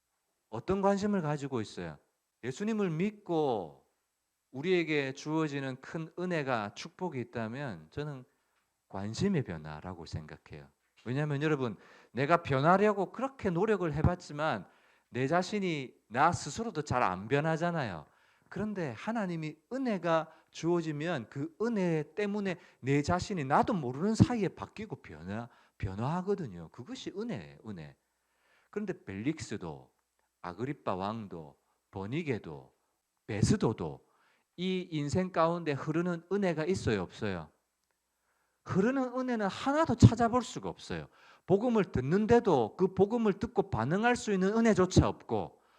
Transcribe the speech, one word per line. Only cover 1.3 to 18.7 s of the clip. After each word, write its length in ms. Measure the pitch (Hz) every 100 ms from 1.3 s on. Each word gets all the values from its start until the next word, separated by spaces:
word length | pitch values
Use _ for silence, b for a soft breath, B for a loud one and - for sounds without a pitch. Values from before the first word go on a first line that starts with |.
| 147 139 120
있어요? 360 | 104 95 85 71 _ _ _ _
예수님을 480 | 120 - 214 214 190
믿고 960 | 156 208 208 - 165 143 107 80 67 _ _ _ _ _ _ _
우리에게 640 | 131 175 180 156 147 135
주어지는 680 | 135 151 160 151 139 135 127
큰 320 | - 165 160 -
은혜가, 560 | 180 165 135 117 104
축복이 460 | - 170 - 185 131
있다면 680 | 110 120 110 131 139 85 76
저는 320 | 147 151 131 123 _ _ _ _ _ _
관심의 560 | 98 104 110 196 165
변화라고 640 | 104 80 78 76 92 85 80
생각해요. 600 | 82 78 78 - 76 69 _ _ _
왜냐하면 380 | 113 135 151 139
여러분, 340 | 156 139 120 92 B B B
내가 320 | 113 143 170
변하려고 680 | - 135 156 190 214 202 175
그렇게 380 | - 269 - 202
노력을 400 | 170 220 196 170
해봤지만 720 | 147 175 180 - 147 156 107 - b b b b
내 180 | 123 135
자신이 680 | 175 180 208 185 147 127 - _
나 240 | 120 165
스스로도 500 | - 147 220 233 156
잘 200 | - 123
안 260 | 101 92 110
변하잖아요. 800 | 139 160 160 175 170 113 80 - b b b _
그런데 440 | 180 214